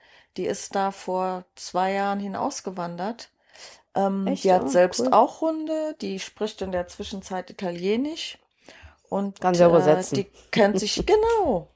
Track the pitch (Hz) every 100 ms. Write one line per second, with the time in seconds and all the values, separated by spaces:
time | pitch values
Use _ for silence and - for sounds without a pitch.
0 | _ _ _ - 180 196 - 202 196 -
1 | - 185 185 185 - - - 180 190 196
2 | 196 202 202 190 269 - - 185 170 175
3 | 196 233 - _ _ - - - _ 190
4 | 196 196 190 190 196 180 - 175 180 -
5 | 254 214 294 - 320 320 311 311 311 302
6 | 196 190 - - 214 - 190 180 180 -
7 | 202 196 - 185 - - 185 175 190 226
8 | 294 320 - - _ _ - - - _
9 | _ 190 202 - 185 175 175 170 147 180
10 | 185 151 - - _ 233 202 190 208 -
11 | - 427 453 453 330 180 160